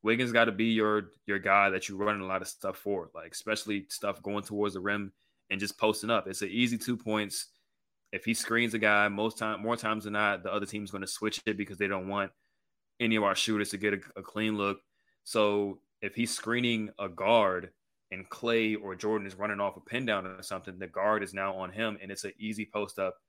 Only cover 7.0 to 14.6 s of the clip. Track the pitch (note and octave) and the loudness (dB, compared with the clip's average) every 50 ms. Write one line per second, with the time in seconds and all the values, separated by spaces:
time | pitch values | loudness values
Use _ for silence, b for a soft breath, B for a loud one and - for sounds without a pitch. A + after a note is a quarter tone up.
7 | - A2 G#2+ G#2+ G#2+ G2+ - - - - _ _ _ _ _ _ _ _ _ _ | -2 0 0 0 0 -2 -4 -8 -10 -10 _ _ _ _ _ _ _ _ _ _
8 | _ _ - F#2+ - A2+ A2+ - - - A#2 A#2 A#2+ A2+ A2 A2 A2 G#2+ G#2 G#2 | _ _ -10 -4 -2 0 0 0 0 0 2 2 2 2 0 2 4 6 6 6
9 | G#2 G#2 G2 G2+ G#2+ A2+ G#2+ - A2+ A2 G#2+ F#2 G#2 A2+ A#2+ A#2 - A2 A2 A2 | 4 4 2 2 0 0 0 -2 -4 -4 -4 -4 -2 -2 -2 0 0 -2 -2 -2
10 | G#2 G#2+ G#2 G#2 G#2 G2+ G2+ F#2+ F2 F#2+ F#2+ G#2 G2+ - - G#2+ G#2 F#2+ G2 G2 | -4 -4 0 2 2 2 2 0 -2 -4 -2 -2 -4 -4 -6 -8 -8 -6 -8 -8
11 | F#2+ F#2 - - G#2+ G#2+ - - - A2+ G#2 F#2+ G#2 - G2 F2+ G2+ F#2+ G2 F#2+ | -6 -8 -6 -2 -2 -2 -2 -2 -4 -4 -2 -2 -4 -8 -4 -2 -2 -2 0 -2
12 | F#2 F#2+ G2+ G2+ G2 F#2+ _ _ _ _ _ _ _ _ _ _ _ _ _ _ | -4 -2 -2 -2 -2 -2 _ _ _ _ _ _ _ _ _ _ _ _ _ _
13 | A#2+ A2+ A2+ A2 G#2 G2 F#2+ - - A2+ A2 G#2 G#2 - - F#2+ G2 G#2 G2+ G2 | 0 2 4 4 4 4 4 2 0 0 2 0 0 -2 -4 -2 0 0 0 0
14 | F#2+ - - G2 F#2+ - - G#2+ A2 A2 G#2+ G#2 | -4 -12 -14 -14 -14 -10 -4 -2 0 0 0 0